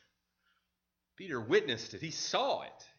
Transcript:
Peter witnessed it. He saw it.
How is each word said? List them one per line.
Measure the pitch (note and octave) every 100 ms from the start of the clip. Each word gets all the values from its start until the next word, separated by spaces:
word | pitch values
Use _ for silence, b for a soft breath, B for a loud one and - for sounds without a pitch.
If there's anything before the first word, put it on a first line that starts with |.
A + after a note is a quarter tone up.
| b _ _ _ _ _ _ _ _ _ _ -
Peter | F#3+ B2+
witnessed | A2 G3+ D3 A2+ -
it. | F#2+
He | D#3+
saw | - - G3 C4 G2+
it. | C#2 - -